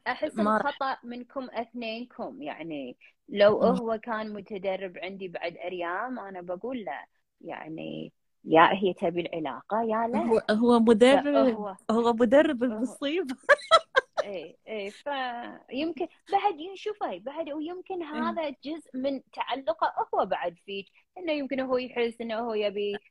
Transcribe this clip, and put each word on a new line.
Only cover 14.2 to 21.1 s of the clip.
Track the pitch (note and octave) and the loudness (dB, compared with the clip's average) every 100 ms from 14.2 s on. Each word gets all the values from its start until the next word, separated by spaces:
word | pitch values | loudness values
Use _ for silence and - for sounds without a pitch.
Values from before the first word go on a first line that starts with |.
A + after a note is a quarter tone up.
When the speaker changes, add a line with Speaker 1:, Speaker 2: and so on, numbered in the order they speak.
Speaker 1:
إيه، | G3+ F#3+ D#3+ - - | -4 -6 -10 -16 -8
إيه، | A3 G3 | -6 -6
فيمكن | - C#4+ C#4 B3+ A#3+ G#3+ - - B3+ E4 - E4+ _ - | -8 -6 -4 -6 -8 -10 -14 -10 -4 -4 -4 -6 _ -2
بعد | G4 G#4 D#4 E4+ | 0 0 -2 -10
يشوفه، | F#4+ G#4+ G#4 - F3+ | -10 -10 -6 -6 -6
بعد | A3 D4 D#4 | -10 -8 -8
ويمكن | D4+ D4+ F#4 - F#4 | -6 -8 -10 -8 -8
Speaker 2:
إيه. | D4+ D4+ | -6 -4
Speaker 1:
هذا | E4 E4 D4+ C4 | -2 -2 -6 -6
جزء | C#4 D#4+ - | -10 -10 -10
من | B3+ C4+ C4+ - | -4 -4 -4 -8
تعلقه | - - B3 C4+ E4 D#4+ - A4+ | -10 -6 -4 -4 0 0 0 -2
هو | G4 G#3+ | 0 0
بعد | G3+ F3 E3+ - | 0 -4 -8 -10
فيك، | G3 G3 _ _ | -10 -12 _ _